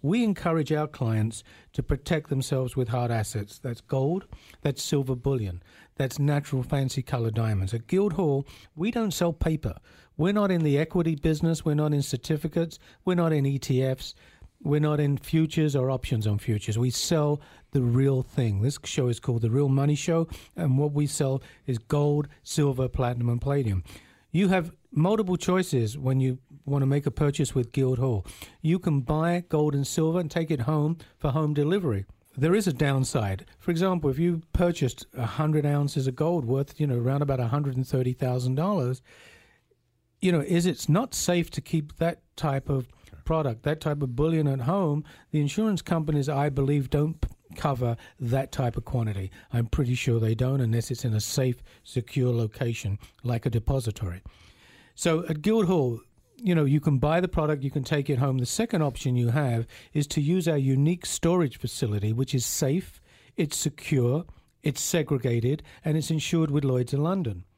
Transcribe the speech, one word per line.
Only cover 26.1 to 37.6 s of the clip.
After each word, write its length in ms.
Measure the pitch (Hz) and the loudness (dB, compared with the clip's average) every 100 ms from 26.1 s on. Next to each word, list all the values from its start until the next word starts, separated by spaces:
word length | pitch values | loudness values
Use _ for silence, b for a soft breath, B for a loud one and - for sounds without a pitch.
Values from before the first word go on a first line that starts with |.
| 131 | 0
you 180 | 131 127 _ 139 | 0 -2 _ -16
want 180 | - 143 | -4 0
to 40 | 135 | 2
make 200 | 143 143 | 2 0
a 40 | |
purchase 440 | - 147 143 135 | 0 0 2 0
with 180 | 131 120 | 0 -2
Guildhall. 520 | - 131 127 131 107 B B B B | 0 0 2 0 0 B B B B
You 180 | 156 175 | 0 0
can 220 | 170 143 | 2 0
buy 420 | 123 151 165 175 175 | 0 0 2 0 0
gold 260 | 151 151 | 0 2
and 120 | 139 139 | 0 -2
silver 340 | - 160 170 | 0 0 0
and 100 | 160 | -2
take 200 | - 165 | -4 -2
it 100 | 143 | -2
home 380 | 117 156 151 165 B B | 0 0 0 -2 B B
for 120 | 147 | -2
home 240 | 135 151 | 0 0
delivery. 500 | 147 147 196 170 101 98 - _ - | 2 2 2 0 -2 -4 -16 _ -2
There 180 | 151 | 2
is 140 | 196 190 | 4 2
a 40 | |
downside. 760 | 135 147 135 131 135 104 95 - b | 2 2 2 2 0 0 -4 -8 b
For 140 | - | -2
example, 380 | 165 190 180 147 | 2 2 2 0
if 80 | 131 | 2
you 240 | 175 170 - | 0 0 -2
purchased 540 | - 175 170 127 - - - | 2 2 2 -2 -2 -16 -6
a 100 | 117 | -6
hundred 400 | - 151 156 147 | -2 0 2 2
ounces 400 | 143 143 143 131 | 2 0 0 -2
of 80 | |
gold 300 | 123 156 175 | 0 0 0
worth, 340 | 117 135 139 - | 0 0 -2 -2
you 80 | 151 | 0
know, 120 | 123 | 2
around 240 | 117 139 | 0 0
about 180 | 143 135 | 0 0
a 80 | 120 | 0
hundred 280 | 143 | 0